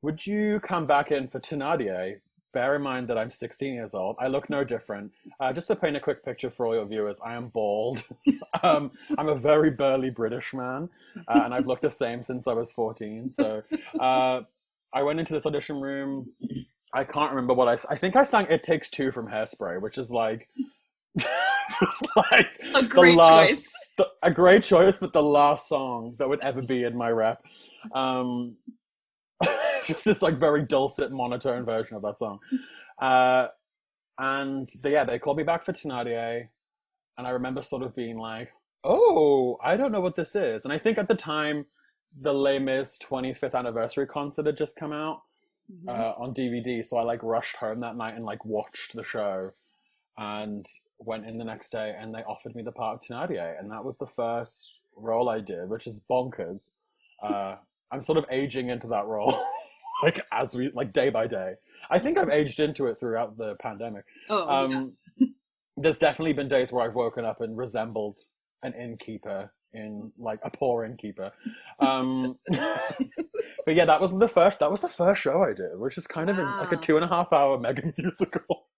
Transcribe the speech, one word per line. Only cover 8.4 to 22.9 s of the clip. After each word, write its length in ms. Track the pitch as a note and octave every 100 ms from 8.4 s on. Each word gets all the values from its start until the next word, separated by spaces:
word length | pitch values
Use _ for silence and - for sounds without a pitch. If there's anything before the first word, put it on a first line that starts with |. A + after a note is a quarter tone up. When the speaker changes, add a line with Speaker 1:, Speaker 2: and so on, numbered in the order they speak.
| - -
Speaker 1:
Um, 280 | F3+ D3+ C#3+ - - D4+
I'm 120 | D3+
a 60 | C#3+
very 360 | C#3 D3+ D#3
burly 400 | C3+ C#3 C3+ C3
British 420 | A#2 A2+ A#2+ -
man, 360 | C3+ B2+ C3 E3+ _ - - -
uh, 140 | A#2 A#2
and 80 |
I've 120 | B2 C3+
looked 160 | B2+
the 80 | D3
same 320 | - A#2+ A#2+
since 260 | B2 B2+ B2
I 60 |
was 180 | A#2 A#2
fourteen. 600 | - A2+ A2+ G#2+ A2 A#2+
So, 320 | - G#2+ G#2+ - D#4 - D#4+
uh, 420 | B2+ B2+ B2+ B2+ A2+ _ _ _ _
I 80 | C3+
went 180 | C#3+ D#3
into 140 | E3
this 120 | D#3 D#3
audition 340 | D3 - D3
room. 480 | C3+ C#3 C#3 C3+ B2 _ - C3 - _ _
I 120 | B2 C3+
can't 260 | C#3+ D3
remember 220 | C3+ B2
what 160 | B2+ B2
I 40 |
s-, 120 | A#2 -
I 60 | D3
think 180 | F#3 A#3
I 60 |
sang 220 | C4+ A3+ G3
It 120 | D#3+
Takes 300 | - D#3+ -
Two 200 | - C3+
from 140 | B2+ A2+
Hairspray, 540 | G#2+ A2 - F#2+ F2+
which 160 | G#2+ -
is, 140 | A#2+
like, 380 | A#2+ A2+ A2+ - - C4+ _
<laughs> 340 | _ _ _ -
just, 920 | - F5 F#5+ G5+ G5+ - - - - -
like, 300 | - - - - - C#4
Speaker 2:
A 60 |
Speaker 1:
the 60 |
Speaker 2:
great 280 | B3